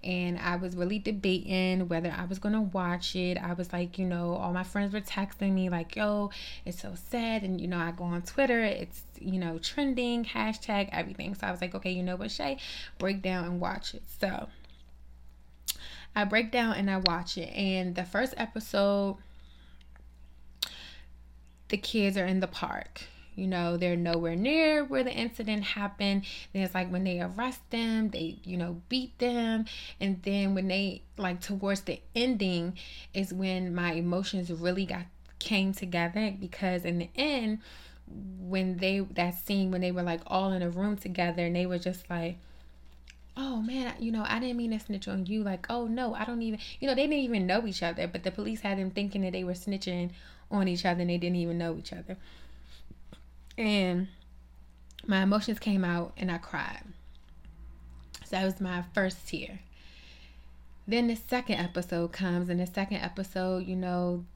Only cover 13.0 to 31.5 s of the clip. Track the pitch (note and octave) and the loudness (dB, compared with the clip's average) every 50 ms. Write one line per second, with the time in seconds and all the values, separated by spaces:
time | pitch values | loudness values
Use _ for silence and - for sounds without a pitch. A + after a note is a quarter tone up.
13 | F#3 F#3+ G3+ G3 F#3+ F#3 F#3 F3+ E3+ F3 F3+ F3 F3 F3 F#3+ G#3+ - - - - | 0 0 0 0 0 0 0 0 0 -2 0 0 0 0 -2 -2 -4 -6 -8 -8
14 | - - - - - F#2+ - - - - - - - - - - - - - - | -10 -10 -6 -2 -2 0 0 -2 -6 -8 -12 -16 -18 -18 -18 -20 -20 -20 -20 -18
15 | - - - - - - - - - - - - - - - - - - - - | -18 -18 -18 -18 -18 -18 -18 -18 -20 -20 -20 -12 -8 -6 -6 -6 -8 -12 -12 -14
16 | - - - G#3+ G#3 G3+ G#3 A3+ A#3 A3 - A#3+ A#3 A3+ G#3+ - G3 G3 F#3+ F#3+ | -10 -4 0 0 2 4 4 4 4 4 4 4 4 4 2 2 2 2 4 4
17 | F#3 F3 E3+ F3 F3 - - F#3 E3 - - - G3 F#3+ F#3+ F#3 F3+ F3+ F3 F#3 | 4 4 2 2 -2 -4 -4 -4 -4 -4 -2 0 2 2 2 2 0 0 -2 -2
18 | F3+ F3 - G3+ B3+ B3+ - - A3+ A3 - A3 G#3+ - - G3+ G3+ G3+ G3+ G3+ | -2 0 0 2 2 0 0 -2 -4 -4 -4 -8 -4 0 2 4 4 6 4 4
19 | G3+ G3 G3 - - - - - - - - - - - - - - - - - | 2 0 -2 -4 -10 -18 -18 -18 -18 -18 -20 -20 -20 -20 -20 -20 -18 -18 -20 -20
20 | - - - - - - - - - - - - - - - - - - - - | -20 -20 -20 -20 -20 -20 -18 -18 -18 -16 -12 -8 -8 -8 -8 -10 -16 -16 -16 -16
21 | - - - - - - - - - - - - - - G#3 G3+ - - - A3 | -18 -18 -18 -18 -18 -20 -20 -20 -20 -20 -20 -16 -6 -2 -2 -2 0 0 2 4
22 | G3+ G3 F#3+ G3 F3+ F#3 F#3+ F#3+ F#3 F#3 - - - - - - - - - - | 4 4 4 2 2 2 2 2 2 0 -2 -2 -2 -2 -2 -4 -8 -10 -12 -14
23 | - - - - - - - F#3+ F#3+ F#3 F#3 F3 F3 E3+ F3 E3+ F3+ F3 F3 E3+ | -14 -16 -16 -18 -18 -12 -6 -4 -2 0 2 2 2 2 2 2 4 4 4 4
24 | F3 E3+ E3+ E3 E3+ E3 E3+ F3 G#3 C4+ D4+ D#4+ D#4+ D#4 D4+ D4+ C#4+ C4 C4+ C4 | 4 2 2 2 2 2 2 2 4 4 6 6 6 6 6 4 4 2 2 2
25 | B3 B3 - - A3+ A#3 - - A3 G#3+ G#3+ G#3 G3+ - - G#3+ G3+ G3+ G3+ - | 2 2 2 0 -2 -2 -2 -2 -2 0 0 0 0 -2 -2 -2 -2 -2 0 2
26 | G3+ G3 G3 G3 G3 - - - - - - F#3+ F#3+ F3+ F#3 F#3 F3+ F3+ F3+ F3+ | 2 4 4 2 0 -2 -6 -10 -10 -4 0 0 0 2 2 0 0 0 0 2
27 | F#3+ F#3+ F3+ F3 F3 F3+ F#3 G#3 A#3+ B3+ B3+ - - - - A#3 A3+ A3+ A3+ A3 | 2 2 2 0 0 -2 -2 -2 -2 -2 -4 -6 -8 -4 -2 0 2 2 4 2
28 | A3 G#3 - - E3 D#3+ - - - F3+ F3+ F3+ E3+ F3 F3 E3+ - - B3+ B3+ | 2 2 0 -2 -4 -4 -4 -6 -6 -4 -2 -2 -2 -2 -4 -6 -4 -2 0 0
29 | B3+ A#3+ - - B3 A#3+ A#3+ A#3+ A3+ A3+ A3+ A3 A3 - - - - - - - | 0 -2 -2 0 2 2 4 2 2 2 2 2 0 -2 -6 -10 -12 -12 -6 -2
30 | G3 G3 F#3+ F3+ - G3 G3 G3+ G3 G3 G3 F#3+ F#3+ F#3+ F#3 G3 G3 F#3+ F#3+ - | 0 0 0 0 0 0 2 4 4 4 4 2 2 2 2 2 2 0 -2 -6
31 | - - - - G3 F3+ F3 F3 - - | -10 -12 -6 -2 -2 -2 -2 -2 -2 -4